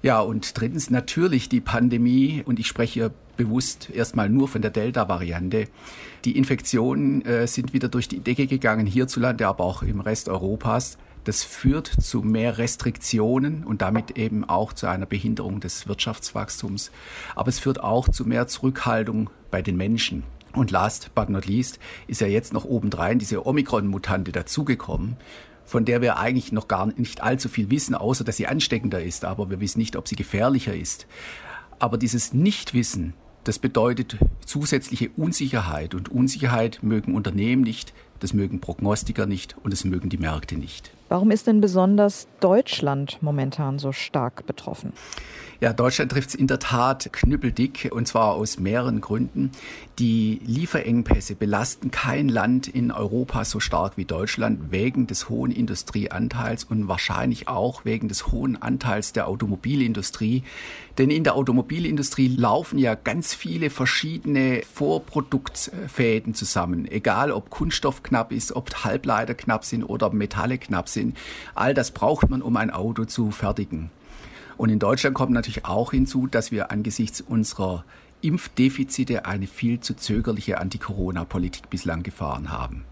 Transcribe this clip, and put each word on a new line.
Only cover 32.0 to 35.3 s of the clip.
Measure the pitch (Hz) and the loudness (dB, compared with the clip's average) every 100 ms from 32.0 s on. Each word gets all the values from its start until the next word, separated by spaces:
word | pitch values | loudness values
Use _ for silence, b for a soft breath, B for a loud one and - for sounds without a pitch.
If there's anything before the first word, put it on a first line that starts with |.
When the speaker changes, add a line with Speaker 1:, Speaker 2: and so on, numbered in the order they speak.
| 120 120 - 127 | 0 0 0 4
Speaker 1:
Nichtwissen, | 185 208 - 120 113 101 82 - - - - | 4 2 -2 0 0 -2 -4 -8 -20 -8 -4
das | - | 0
bedeutet | 131 - 117 120 123 107 - - - | 0 4 2 2 -4 4 4 4 -4
zusätzliche | 147 147 139 - - 117 - | -2 2 0 0 -2 -2 0
Unsicherheit. | 156 | 0